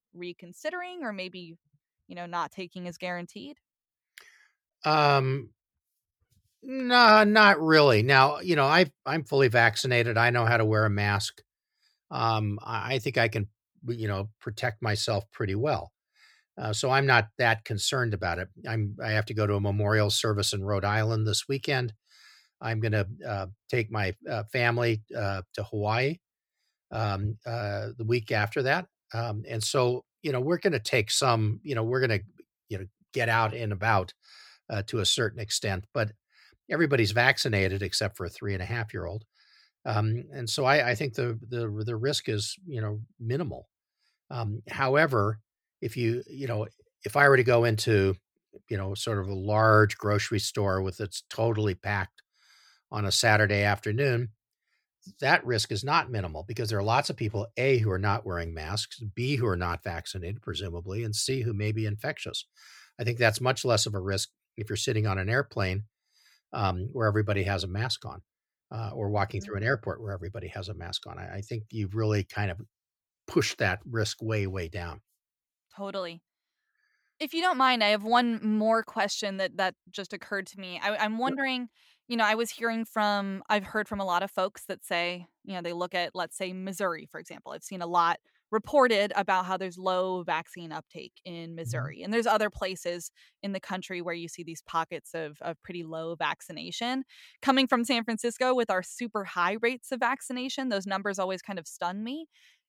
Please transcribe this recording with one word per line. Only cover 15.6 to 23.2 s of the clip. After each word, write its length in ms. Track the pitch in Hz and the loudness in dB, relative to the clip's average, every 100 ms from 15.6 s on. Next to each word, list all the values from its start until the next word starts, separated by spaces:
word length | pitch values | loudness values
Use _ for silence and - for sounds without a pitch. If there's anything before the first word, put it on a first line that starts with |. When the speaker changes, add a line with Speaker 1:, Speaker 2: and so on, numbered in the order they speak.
| 147 113 - _ _ _ _ _ _ - | 0 -2 -6 _ _ _ _ _ _ -8
Speaker 2:
Uh, 160 | 113 | -6
so 200 | 104 131 | -2 2
I'm 160 | 135 139 | 2 6
not 220 | 120 107 - | 4 4 0
that 280 | 120 110 - | 2 2 -2
concerned 480 | 104 - 135 117 | -4 -2 0 0
about 240 | 92 90 85 | -2 -2 -4
it. 100 | 95 - 117 | -6 -10 -6
I'm, 280 | 110 101 104 | -4 -4 -4
I 80 | 117 | -2
have 140 | 107 107 | 0 0
to 80 | |
go 140 | 107 104 | 0 2
to 80 | 101 | 2
a 60 | |
memorial 500 | 101 101 104 107 104 | 0 0 2 4 4
service 420 | - 113 101 95 | 2 0 0 0
in 100 | 101 | -2
Rhode 220 | 98 98 101 | -2 0 0
Island 400 | 107 110 110 107 | 0 0 0 0
this 220 | 92 - | 0 -2
weekend. 460 | 139 - 131 123 107 _ _ - - _ - | -4 0 0 -2 -8 _ _ -20 -20 _ -10
I'm 180 | 117 113 | -4 -2
gonna, 280 | 110 107 95 117 | 0 0 0 -6